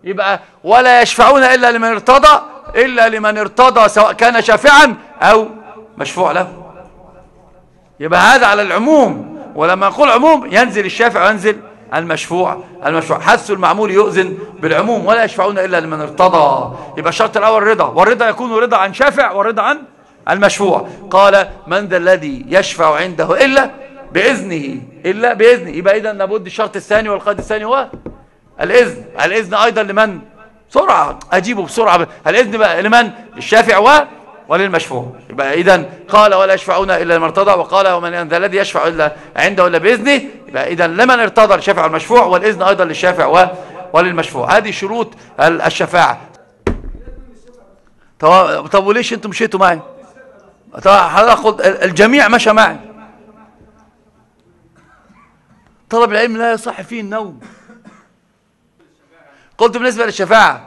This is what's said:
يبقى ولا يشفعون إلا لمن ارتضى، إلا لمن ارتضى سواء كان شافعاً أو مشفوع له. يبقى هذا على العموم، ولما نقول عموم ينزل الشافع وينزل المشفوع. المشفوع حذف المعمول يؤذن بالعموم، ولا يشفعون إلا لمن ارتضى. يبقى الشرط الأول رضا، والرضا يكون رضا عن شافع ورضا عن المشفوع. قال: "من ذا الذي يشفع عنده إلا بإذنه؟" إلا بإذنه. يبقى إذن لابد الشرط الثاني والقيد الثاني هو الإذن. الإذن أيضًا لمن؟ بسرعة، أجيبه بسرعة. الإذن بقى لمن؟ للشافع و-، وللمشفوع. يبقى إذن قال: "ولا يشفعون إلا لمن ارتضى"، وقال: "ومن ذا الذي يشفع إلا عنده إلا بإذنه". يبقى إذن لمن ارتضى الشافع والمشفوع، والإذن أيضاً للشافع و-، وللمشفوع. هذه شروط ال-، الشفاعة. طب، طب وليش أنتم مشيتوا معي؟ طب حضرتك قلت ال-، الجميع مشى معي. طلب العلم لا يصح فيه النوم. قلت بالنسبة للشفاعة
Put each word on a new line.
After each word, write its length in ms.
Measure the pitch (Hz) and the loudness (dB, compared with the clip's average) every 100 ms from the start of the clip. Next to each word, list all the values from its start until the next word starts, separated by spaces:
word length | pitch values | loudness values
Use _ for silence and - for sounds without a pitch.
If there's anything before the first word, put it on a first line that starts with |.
يبقى 360 | 175 196 196 190 - _ | -10 -4 -2 -4 -8 _
ولا 380 | 160 233 254 247 | 2 2 6 4
يشفعون 400 | 233 - 233 277 | 2 4 4 6
إلا 300 | 254 254 247 | 4 4 2
لمن 160 | 233 226 | 0 -2
ارتضى، 540 | 214 214 269 302 294 - - - 226 | -2 2 4 6 4 0 -20 -8 -2
إلا 320 | 254 240 226 | 0 2 0
لمن 300 | 220 214 214 | 2 -4 -2
ارتضى 500 | 202 226 254 247 214 | -4 2 2 4 2
سواء 240 | 214 214 | 4 2
كان 300 | 208 233 233 | 2 0 2
شافعاً 540 | 226 214 277 285 294 - - - | 2 2 6 6 6 0 -14 -2
أو 260 | 180 220 220 - - - - - | 2 2 0 -12 -20 -20 -20 -8
مشفوع 340 | 139 180 180 | -8 -2 -2
له. 200 | 170 180 - - - - - - - - _ _ _ _ _ _ _ | -2 -6 -10 -20 -20 -20 -20 -20 -20 -20 _ _ _ _ _ _ _
يبقى 200 | 156 180 | 0 4
هذا 260 | 196 262 233 | 4 4 4
على 160 | 208 | 2
العموم، 760 | 196 175 247 302 226 127 107 - - | 0 -2 2 4 2 -2 -12 -18 -16
ولما 340 | 147 160 185 196 | -2 0 2 0
نقول 220 | 190 285 | 2 2
عموم 360 | 233 302 302 254 | 4 4 2 2
ينزل 340 | 185 247 196 190 | 0 2 -2 -6
الشافع 400 | - 233 202 185 | 0 0 2 0
وينزل 340 | 214 202 214 - - - | 0 -2 -4 -10 -20 -8
المشفوع. 720 | 151 165 156 - 175 170 151 - - 143 | -8 -4 -8 -6 -4 -4 -6 -14 -8 -4
المشفوع 320 | 160 160 151 | -4 -4 -4
حذف 300 | 165 233 - | 0 0 0
المعمول 400 | 190 180 185 208 | -2 -2 0 0
يؤذن 480 | 190 208 180 185 - - - | 0 0 0 -4 -6 -14 -8
بالعموم، 460 | 156 156 208 226 175 | -2 -2 0 -2 0
ولا 180 | 226 | 0
يشفعون 340 | 220 - 190 202 | 0 -2 -4 -2
إلا 220 | 185 175 | -2 -2
لمن 200 | 160 156 | -4 -10
ارتضى. 760 | 147 151 185 170 151 135 123 - - - | -10 0 2 4 2 0 -6 -12 -14 -8
يبقى 140 | 156 | -6
الشرط 260 | - 220 214 | -2 -2 0
الأول 260 | 214 220 | 0 2
رضا، 220 | 208 208 | 0 0
والرضا 440 | 151 139 196 240 233 | -2 2 2 2 0
يكون 240 | 214 247 | -2 -4
رضا 240 | 220 240 214 | -2 0 0
عن 180 | 196 | -2
شافع 360 | - 277 277 247 | 0 0 0 -2
ورضا 320 | 196 202 220 | -2 -4 -2
عن 200 | 214 294 262 _ _ _ - | -2 -4 -8 _ _ _ -6
المشفوع. 580 | 180 202 - 196 139 - - - | 0 0 0 -2 -2 -4 -16 -2
قال: 380 | 185 196 196 180 - - | 4 4 4 0 -10 -6
"من 200 | 185 202 | -6 -4
ذا 100 | 180 | -2
الذي 500 | 170 185 151 131 120 | 2 0 -2 -12 -2
يشفع 480 | 175 190 - 160 151 | -2 -2 -2 0 0
عنده 480 | 185 165 160 185 | -4 -4 -2 2
إلا 260 | 262 269 269 - - - - | 2 2 -2 -8 -20 -20 -20
بإذنه؟" 680 | - 226 254 190 165 139 123 - - 175 | -4 -2 -2 -6 -8 -8 -12 -16 -10 -8
إلا 280 | 208 226 | -2 -2
بإذنه. 360 | 202 226 240 175 | 2 2 2 -2
يبقى 260 | 147 185 214 | -6 -2 -2
إذن 220 | 214 202 | -4 -6
لابد 280 | 190 214 185 | -6 -6 -8
الشرط 300 | 202 208 202 | -8 -8 -8
الثاني 320 | - 214 214 | -4 -2 -2
والقيد 300 | 196 208 202 | -6 -4 -6
الثاني 260 | - 214 | -6 -8
هو 240 | 214 269 262 - - - _ _ _ - | -4 -4 -4 -14 -20 -20 _ _ _ -8
الإذن. 440 | 175 233 226 147 107 - | 0 2 2 -4 -16 -6
الإذن 300 | 156 208 190 | -2 -2 -4
أيضًا 280 | 202 233 214 | -2 0 -2
لمن؟ 380 | 208 196 220 175 131 _ - _ _ | -4 -2 -2 -4 -18 _ -20 _ _
بسرعة، 480 | - 381 190 147 135 - | -2 0 0 0 -6 -4
أجيبه 300 | 185 185 226 | -4 -2 -8
بسرعة. 460 | 160 226 220 175 165 - 156 | -6 -2 2 2 0 -6 -2
الإذن 320 | 196 240 220 | 0 0 0
بقى 240 | 214 165 | 0 0
لمن؟ 280 | 202 240 233 - - - | 2 2 2 -6 -20 -16
للشافع 420 | - 220 233 196 | 0 2 4 2
و-، 280 | 220 294 285 - - - - | 4 4 2 -12 -20 -20 -4
وللمشفوع. 640 | 165 196 165 - 127 120 - - | -2 -2 -4 -6 -10 -10 -18 -16
يبقى 240 | 120 135 | -6 -4
إذن 320 | 156 185 180 151 - - | 0 2 2 0 -16 0
قال: 260 | 208 214 | 4 4
"ولا 200 | 190 190 | 4 2
يشفعون 360 | 190 - 180 196 | 0 -2 -4 -2
إلا 240 | 175 170 | -4 0
لمن 100 | 170 | 0
ارتضى"، 260 | 160 165 196 | 0 0 2
وقال: 380 | 185 160 190 196 | 0 0 0 0
"ومن 400 | 175 170 175 165 | 0 -4 -8 -4
ذا 80 | 170 | -4
الذي 200 | 196 185 | -2 -2
يشفع 300 | 190 165 156 | -4 -2 -2
إلا 260 | 165 151 - - - | -2 -4 -4 -12 -4
عنده 300 | 165 190 180 | -2 0 0
إلا 120 | 165 | 2
بإذنه". 440 | 180 240 240 277 - - - | 0 0 0 -2 -4 -18 -10
يبقى 240 | 127 135 | -8 -6
إذن 240 | 170 170 170 | -2 -2 0
لمن 240 | 254 247 | 0 2
ارتضى 340 | 214 226 214 | 0 2 2
الشافع 280 | 185 190 190 | 2 0 -2
والمشفوع، 400 | 160 160 156 240 | -2 -4 2 2
والإذن 400 | 185 180 208 185 | 4 0 -2 -2
أيضاً 220 | 190 185 | -2 0
للشافع 420 | 175 151 180 180 139 | -2 -2 -2 0 2
و-، 220 | 165 180 - - - - | 2 2 -2 -18 -20 -4
وللمشفوع. 640 | 156 180 170 - 139 120 202 | -2 0 -4 -6 -6 0 0
هذه 140 | 214 | -2
شروط 440 | - 196 233 220 - - - | -8 -8 -6 -8 -10 -20 0
ال-، 220 | 151 165 | 0 2
الشفاعة. 580 | 160 - 175 175 143 120 - _ _ _ - - - - - - - - - - _ _ _ _ _ _ | -4 -4 -2 0 0 -2 -12 _ _ _ -8 -8 -12 -16 -18 -20 -20 -20 -20 -20 _ _ _ _ _ _
طب، 480 | 156 185 170 151 147 | 4 4 2 -2 -2
طب 200 | 196 196 | -2 0
وليش 260 | 220 240 | -2 -2
أنتم 180 | 233 214 | -6 -8
مشيتوا 300 | 180 226 196 | -6 -4 0
معي؟ 200 | 190 160 - - - _ - _ _ _ _ - | 0 0 -8 -20 -20 _ -20 _ _ _ _ -2
طب 80 | 190 | 2
حضرتك 520 | 196 170 175 226 202 | 4 4 2 4 4
قلت 180 | 214 202 | 2 0
ال-، 240 | 185 190 | -2 0
الجميع 440 | 180 165 214 277 214 | -4 2 2 4 2
مشى 240 | 233 220 | 2 2
معي. 240 | 220 196 156 - - - _ _ _ _ _ _ _ _ _ _ _ _ _ _ _ _ _ _ _ _ _ _ _ _ _ _ _ _ | 4 2 0 -16 -20 -20 _ _ _ _ _ _ _ _ _ _ _ _ _ _ _ _ _ _ _ _ _ _ _ _ _ _ _ _
طلب 220 | 226 233 | 0 0
العلم 240 | 254 233 226 | 0 -4 -2
لا 160 | 233 | -4
يصح 280 | 220 233 - | -4 -8 -14
فيه 200 | 170 233 | -14 -14
النوم. 400 | 202 220 208 131 - _ _ - _ _ _ _ _ _ _ _ _ _ _ _ _ _ _ _ _ - | -10 -10 -12 -16 -20 _ _ -20 _ _ _ _ _ _ _ _ _ _ _ _ _ _ _ _ _ -2
قلت 180 | 226 233 | -2 0
بالنسبة 280 | 254 226 | -4 -2
للشفاعة 560 | 226 - 180 220 185 131 | -6 -4 0 4 4 0